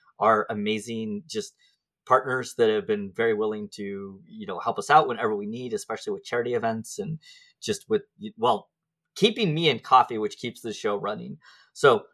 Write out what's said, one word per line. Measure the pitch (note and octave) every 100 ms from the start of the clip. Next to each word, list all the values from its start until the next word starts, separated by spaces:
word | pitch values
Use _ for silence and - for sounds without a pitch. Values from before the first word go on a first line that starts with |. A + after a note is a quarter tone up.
| _ -
our | G#2 G#2+ G#2
amazing | G#2+ G#2 A2 A2 A2+ A2 G#2 -
just | A2 - - _ _ _ _ -
partners | C3 C#3 B2+ A#2+ -
that | A2+
have | G#2+ F#2
been | G#2 G2
very | F#2 A#2
willing | G#2+ A2 G#2+ G#2
to, | - G2+ G2 G2 F#2+ -
you | A2 G2+
know, | F2
help | A#2 A2+
us | -
out | D3 C3+
whenever | A#2 A#2 G#2+
we | G2+
need, | A#2 B2
especially | G#2+ - A2 -
with | G2
charity | - A#2+ A#2+
events | A#2+ A2+ A2+ D#3 -
and | G#2 D#3+ - - _ _
just | - G#2 -
with, | - - _ - -
well, | A3+ G3+ - _ _ _ _
keeping | - G#3+ A#3 G3+
me | D3+ E3
in | A#2
coffee, | - B2+ A#2+ A2+
which | G#2 -
keeps | B2 -
the | A#2
show | G#2 G#2+ G2+
running. | G2+ G#2+ C2 D3 - - _
So | - C#3+ A2 -